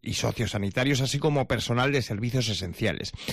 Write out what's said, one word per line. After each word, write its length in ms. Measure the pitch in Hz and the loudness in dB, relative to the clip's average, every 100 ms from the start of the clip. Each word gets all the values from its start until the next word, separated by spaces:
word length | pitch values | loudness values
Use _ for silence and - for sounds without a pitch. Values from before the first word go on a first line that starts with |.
y 140 | - | -4
sociosanitarios, 880 | 104 117 107 107 107 98 110 131 139 | -2 -2 0 -2 0 -2 0 2 2
así 160 | 131 143 | 2 2
como 280 | 156 147 127 | 2 2 2
personal 460 | 120 - 120 131 | 0 2 2 4
de 80 | 139 | 2
servicios 480 | 113 104 117 127 110 | 0 -2 0 0 0
esenciales. 640 | 101 90 - 110 82 - - - | -2 -4 -2 -2 -2 -6 -8 -8